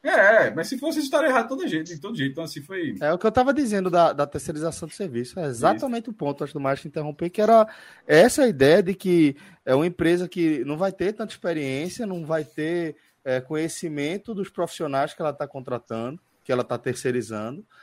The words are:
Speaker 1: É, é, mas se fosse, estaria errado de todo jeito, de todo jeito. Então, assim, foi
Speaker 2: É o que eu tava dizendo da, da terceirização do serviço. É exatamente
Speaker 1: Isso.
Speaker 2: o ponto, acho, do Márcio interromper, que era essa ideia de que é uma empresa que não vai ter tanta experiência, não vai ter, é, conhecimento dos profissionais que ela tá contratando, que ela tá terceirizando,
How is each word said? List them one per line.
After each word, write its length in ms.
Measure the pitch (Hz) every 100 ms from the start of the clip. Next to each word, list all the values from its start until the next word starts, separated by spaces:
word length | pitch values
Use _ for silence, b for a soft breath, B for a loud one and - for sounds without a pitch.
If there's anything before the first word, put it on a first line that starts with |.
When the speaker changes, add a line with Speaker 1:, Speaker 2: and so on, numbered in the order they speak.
Speaker 1:
É, 460 | 277 349 196 220 135
é, 80 |
mas 140 | 135 165
se 100 | 262
fosse, 220 | 285 302
estaria 280 | 277 302 311
errado 140 | 262
de 60 | 233
todo 200 | 262 349
jeito, 200 | 160 160
de 120 | 165
todo 160 | 185 226
jeito. 140 | 139
Então, 140 | 135
assim, 180 | 160 156
foi 320 | 139 190 160 104
Speaker 2:
É 120 | 147
o 60 | 175
que 80 | 220
eu 60 |
tava 200 | 247 254
dizendo 380 | 277 269 208 185
da, 220 | 175 165
da 160 | - 143
terceirização 580 | 151 139 151 165 156 160
do 80 |
serviço. 460 | - 196 120 123 -
É 60 | 156
exatamente 580 | 117 147 220 269 233
Speaker 1:
Isso. 80 | 226
Speaker 2:
o 20 |
ponto, 300 | 214 143 143
acho, 80 | 143
do 80 | 151
Márcio 260 | 135 139 156
interromper, 420 | 160 151 147 175
que 140 | 175
era 240 | 214 226 220 B B B -
essa 400 | 151 220 - 262
ideia 340 | 147 135 165
de 140 | 180
que 420 | 190 185 175 151 139 b b -
é 80 |
uma 120 | 131 170
empresa 420 | 165 165 175 180
que 360 | 180 165 151
não 140 | 131 151
vai 140 | 190
ter 200 | 185 180
tanta 200 | 214 214
experiência, 760 | - 185 160 139 135 170 180 226
não 180 | 180
vai 200 | 151 160
ter, 500 | 156 - 156 175 165 147 _ _
é, 160 | - 127
conhecimento 920 | 127 156 160 - 175 147 143 190 202
dos 160 | 208 190
profissionais 640 | - 170 - 160 139 151
que 80 | -
ela 120 | 160
tá 160 | 143 143
contratando, 720 | 135 123 120 _ 113 117 165 _ _
que 80 | _
ela 100 | 127
tá 160 | 120 123
terceirizando, 880 | - 123 131 123 107 110 107 147 220 b